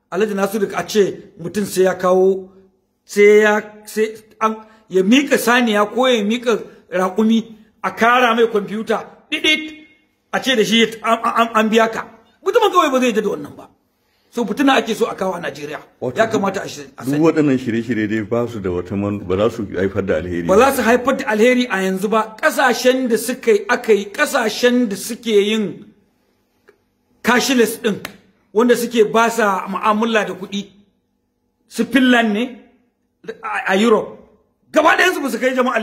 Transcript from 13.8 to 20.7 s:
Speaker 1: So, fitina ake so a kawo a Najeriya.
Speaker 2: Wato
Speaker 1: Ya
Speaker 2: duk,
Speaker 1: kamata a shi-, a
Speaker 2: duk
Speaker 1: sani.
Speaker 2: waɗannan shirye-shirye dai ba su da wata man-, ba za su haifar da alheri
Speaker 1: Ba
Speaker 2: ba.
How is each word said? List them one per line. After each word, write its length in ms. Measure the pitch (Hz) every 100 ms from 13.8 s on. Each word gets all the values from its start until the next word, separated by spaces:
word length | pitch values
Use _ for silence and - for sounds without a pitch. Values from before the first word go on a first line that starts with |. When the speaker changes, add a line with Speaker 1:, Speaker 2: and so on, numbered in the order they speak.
| _ _ _ _ _
Speaker 1:
So, 160 | - 214
fitina 300 | 254 277 247
ake 160 | 226 208
so 100 | 220
a 80 | -
kawo 180 | 190
a 60 | 180
Najeriya. 400 | 156 139 147 143 - -
Speaker 2:
Wato 160 | 120 160
Speaker 1:
Ya 80 | 220
Speaker 2:
duk, 60 | 214
Speaker 1:
kamata 200 | 196 190
a 40 | -
shi-, 140 | - 139 -
a 60 |
Speaker 2:
duk 60 | 120
Speaker 1:
sani. 100 | 147
Speaker 2:
waɗannan 340 | 160 156 147 131
shirye-shirye 500 | 123 113 113 110 107
dai 120 | 110
ba 260 | 98 117 117
su 120 | 110
da 100 | 92
wata 220 | 90 87 101
man-, 240 | 101 101
ba 160 | 87 92
za 120 | 113
su 160 | 117 98
haifar 400 | 90 98 101 95
da 100 | 80
alheri 240 | 90 87 85
Speaker 1:
Ba 80 | 196
Speaker 2:
ba. 160 | 269